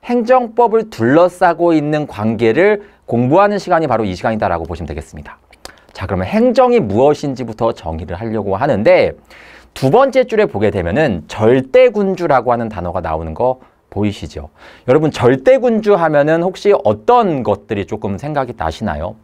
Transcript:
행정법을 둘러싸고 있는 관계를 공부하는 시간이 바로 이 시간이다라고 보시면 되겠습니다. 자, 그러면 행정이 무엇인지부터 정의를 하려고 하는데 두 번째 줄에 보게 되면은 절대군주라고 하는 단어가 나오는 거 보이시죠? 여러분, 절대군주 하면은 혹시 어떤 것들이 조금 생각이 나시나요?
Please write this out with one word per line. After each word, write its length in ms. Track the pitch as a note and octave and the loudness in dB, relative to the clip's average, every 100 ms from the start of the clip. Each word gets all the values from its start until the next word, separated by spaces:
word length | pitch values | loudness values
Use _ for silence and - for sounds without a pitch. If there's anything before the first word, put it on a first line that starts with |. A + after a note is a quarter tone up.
| - | -2
행정법을 840 | A#3+ A#3 B3+ A#3 A3+ A#3 A3 A3 | -2 2 2 2 0 2 0 -2
둘러싸고 800 | - A#2 D3 F3+ F3 F3+ D#3+ E3+ | -2 2 4 4 2 0 2 2
있는 320 | D#3 D3 D3+ D3+ | 2 0 -4 -4
관계를 760 | - G#2+ G#2+ A2+ A2+ G3 G#3 - _ - | -4 -4 0 2 4 2 2 -6 _ -4
공부하는 500 | A#2+ B2+ E3 G3+ G#3 | -2 2 4 2 0
시간이 300 | - E3+ D#3 | 0 0 0
바로 180 | A2+ G#2+ | 0 -2
이 100 | F2+ | -4
시간이다라고 500 | B2 A2 G#2 E2+ D#2+ | -4 -2 -2 -4 -6
보시면 220 | E2 D#2 | -8 -8
되겠습니다. 500 | D2 - D#2 D2 - _ _ - - _ | -10 -12 -18 -20 -20 _ _ -20 -20 _
자, 120 | - - | -12 -6
그러면 220 | F2+ F#2 | -4 -2
행정이 520 | G#3 B3 B3+ B3 A#3+ | 2 2 4 4 2
무엇인지부터 960 | A#2+ G2+ C#3 D3 D3 B2+ A#2 G#2+ A2+ | 2 2 2 2 -4 -6 -10 -4 -4
정의를 420 | - D#2+ D#2+ E2+ F2 | -4 -8 -8 -8 -8
하려고 360 | A2+ A2 G2 G2 | -6 -6 -4 -2
하는데 580 | C#3+ G#2+ B2 F3+ - - _ - - - _ | 0 2 4 4 2 -2 _ -20 -20 -20 _
두 160 | - C3+ | -2 2
번째 340 | G3+ C#4 C4 B3 | 4 4 2 0
줄에 200 | A3 G#3 | 0 0
보게 240 | G#2 G#2 | 0 -2
되면은 520 | G2+ E2+ A2 D#3 F2+ - | 0 -2 0 0 -2 -8
절대군주라고 1200 | - A2+ C3 - B3+ B3+ G#3 G3 F3 E3+ C3+ A#2+ | 0 2 2 0 0 2 2 -4 -2 0 0 0
하는 180 | A#2+ A2+ | -2 -4
단어가 320 | F2+ F2 F2 | -6 -6 -6
나오는 320 | E2+ D#2+ E2 | -4 -6 -6
거 260 | D#2 B2 B2+ _ _ _ | -4 -2 -4 _ _ _
보이시죠? 600 | G2 G#2 G2 D#2+ D2 D2 _ - - - | -4 -4 -4 -12 -12 -16 _ -20 -12 0
여러분, 220 | C#3 D#3 | 2 2
절대군주 840 | - G#2 C3 - C4 A#3+ A3 G#3+ G3 | 2 2 4 4 4 2 0 2 2
하면은 480 | E3 D3 D3 E3 | 2 2 2 0
혹시 300 | F3 F3 G3+ G3+ | -2 -2 0 2
어떤 600 | - G#2+ - A#3+ G#3 D3 | 2 -2 2 4 2 -2
것들이 420 | G#2+ G2 - G#2 F#2 | -2 -4 -4 -6 -6
조금 320 | G#2+ G#2 G2 | -6 -6 -6
생각이 360 | D3 D3 B2+ A#2+ | -6 -6 -6 -6
나시나요? 580 | D#2+ E2 G#2+ D2+ F2 A2 | -6 -4 -6 -6 -8 -12